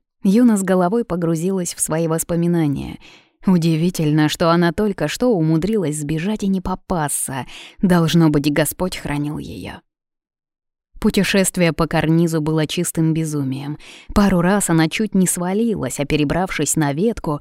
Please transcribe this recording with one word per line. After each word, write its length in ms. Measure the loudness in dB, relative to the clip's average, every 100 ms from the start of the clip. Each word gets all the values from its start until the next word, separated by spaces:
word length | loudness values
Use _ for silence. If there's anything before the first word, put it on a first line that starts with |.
| _ _
Юна 320 | 2 4 4 4
с 80 |
головой 400 | 2 2 2 0
погрузилась 680 | -2 -2 -2 0 -2 -4 -4
в 80 | -6
свои 280 | -4 -2 0
воспоминания. 920 | -2 -2 0 2 2 2 -2 -6 -14 -18 -20 _ _ 2
Удивительно, 840 | 2 2 2 0 0 0 2 2
что 220 | 2 2
она 220 | 4 2
только 340 | 0 -2 -2 -4
что 220 | -2 0
умудрилась 680 | 2 2 2 0 -2 -2 -4
сбежать 460 | -4 -4 -4 -4
и 60 | -2
не 120 | -2
попасться. 880 | -2 -6 -4 -4 -2 -4 -6 -8 -10 -14 -20 -2
Должно 480 | 2 4 4 4 4
быть, 240 | 4 0
Господь 440 | 0 0 -2 -6 -6
хранил 420 | -8 -6 -6 -8
ее. 360 | -12 -12 -14 -16 _ _ _ _ _ _ _ _ _ _ _ -4
Путешествие 720 | -2 0 0 2 0 0 0
по 140 | 0 0
карнизу 540 | 0 2 2 2 0
было 260 | 0 0 -2
чистым 480 | -2 -4 0 0
безумием. 640 | 0 -2 -4 -4 -6 -8 -12 -14 -20 -2
Пару 280 | 2 4 4
раз 280 | 2 2 2
она 200 | 2 2
чуть 260 | 0 -2
не 140 | 2 0
свалилась, 720 | 0 -2 -2 -2 -2 -4 -4
а 60 | -2
перебравшись 680 | 0 0 0 -2 -2 -2
на 180 | 0 0
ветку, 460 | 0 -2 -2 -6 -6